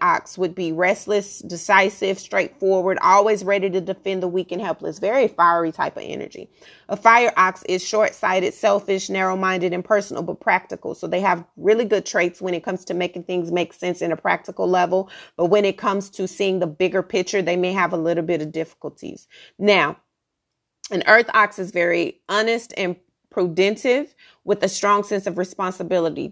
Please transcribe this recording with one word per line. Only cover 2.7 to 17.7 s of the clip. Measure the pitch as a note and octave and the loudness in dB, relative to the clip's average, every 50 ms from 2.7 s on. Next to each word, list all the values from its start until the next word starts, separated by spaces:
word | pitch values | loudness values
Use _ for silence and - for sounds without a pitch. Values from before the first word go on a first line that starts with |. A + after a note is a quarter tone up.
| F#3+ F#3+ F3 F#3+ F#3+ - | 2 2 2 0 0 2
always | - F3+ F#3 G3+ G3+ A3 G#3+ G3+ F#3+ | 4 6 6 6 6 4 2 0 0
ready | F#3 G3+ G3+ F#3+ G3 | 0 0 2 0 0
to | F3 F#3+ | -2 -2
defend | E3+ E3+ F#3+ F#3 - G3 G3 F#3 F3+ | -2 -4 -6 -6 -6 -4 -4 -2 -2
the | F#3 | -2
weak | E3+ F#3 F3+ - F3+ | -2 -4 -4 -4 -6
and | F3 | -6
helpless. | G3+ F#3 D#3+ - D#3+ D#3+ D#3+ - | -4 -4 -6 -6 -6 -8 -6 -4
Very | - G3 A3+ C4+ C4 - | -2 0 2 2 2 2
fiery | - - E3+ F3 E3+ E3+ E3+ E3 D#3+ | 2 4 4 4 4 4 2 -2 -2
type | - C#3+ D3+ - - | -2 -4 -4 -4 -8
of | - | -10
energy. | - - - - - - - - - _ _ - - - - _ - | -10 -8 -8 -10 -10 -12 -16 -18 -18 _ _ -20 -20 -20 -20 _ -8
A | G3+ | -8
fire | G3 - A3+ A3+ A#3+ B3 A#3 - | 0 4 6 6 6 6 4 4
ox | - F#3 F#3 F#3 - - - | 2 2 2 0 -2 -4 -4
is | F#3 F#3 F3+ | -4 -4 -2
short-sighted, | - - G#3+ G#3+ - - - - F#3+ F#3 F#3+ F3+ - - | -2 0 2 2 2 0 -2 -2 0 0 0 0 -2 -2
selfish, | - - A3 G3+ G3 G3 - G3 F#3+ F#3 - | 0 2 2 2 2 0 -2 -2 -2 -2 -4
narrow-minded, | G3 F#3+ F#3+ F#3 F#3 F#3+ F#3+ F#3 F#3 F#3 F3 F#3 E3+ | -4 -2 -2 0 0 0 -2 -2 0 0 -2 -2 -2
and | F3+ F3+ | -4 0
personal, | - A3 G3+ G3 - - - F3 | 2 2 2 2 -2 -6 -8 -6
but | E3+ E3+ - | -6 -8 -6
practical. | - - F3+ F#3 - - - - - - - | -2 0 0 0 -2 -4 -12 -10 -10 -10 -10
So | - - E3 | -8 -6 -4
they | E3 F3+ | -2 0
have | G3 G3 F3+ E3+ E3 - _ - | 0 0 0 0 -4 -10 _ -2
really | D#3 F#3+ G#3+ A3+ A#3+ | 2 2 2 4 2
good | G3+ G#3+ G3 F3+ | 2 0 -2 -2
traits | - - G#3 F3 F3 F3 - | -2 -2 0 0 0 -2 -6
when | F#3+ F#3 F3 | -6 -6 -6
it | E3 D#3+ | -4 -4
comes | - F#3+ F#3 - | -6 -6 -6 -6
to | - F3+ | -6 -4
making | F3 F#3 F3+ F3+ F3+ F3 | -2 -2 -4 -4 -8 -8
things | - F#3 F3+ E3+ E3 | -6 -4 -4 -2 -2
make | E3 F3 F3 E3+ - | -2 -2 -2 -4 -6
sense | - - F3+ F3 F3 | -6 -6 -6 -4 -4
in | E3+ E3+ D#3+ | -4 -4 -4
a | D#3 | -2
practical | - - - F3 - - F#3 - F#3+ F3+ | -2 -2 -2 -2 -4 -8 -8 -4 -2 0
level. | F#3 F#3 F3 F3 F3+ F#3 F#3+ F#3+ - - - - _ | 2 2 2 2 2 0 -2 -4 -8 -20 -20 -14 _
But | - E3+ E3+ | -2 2 4
when | F#3 G#3+ G3+ | 4 4 4
it | G3 G3 - | 2 -2 -2
comes | - A3 G3 G3+ G3 G3 | -2 -2 -2 -2 -4 -6
to | - - F#3+ | -8 -8 -8
seeing | F#3 - - G#3 G3 F#3 F#3 | -6 -4 -4 -2 -2 0 0
the | E3+ E3 | -2 -4
bigger | D3 - - - E3 F#3+ F3+ | -2 0 0 0 0 -2 -2
picture, | - - G3+ F3+ - - G3+ | -2 -2 -2 -2 -2 -2 -2
they | F#3 D#3 F3 F3+ | 0 0 0 0
may | F3+ F3+ | 0 0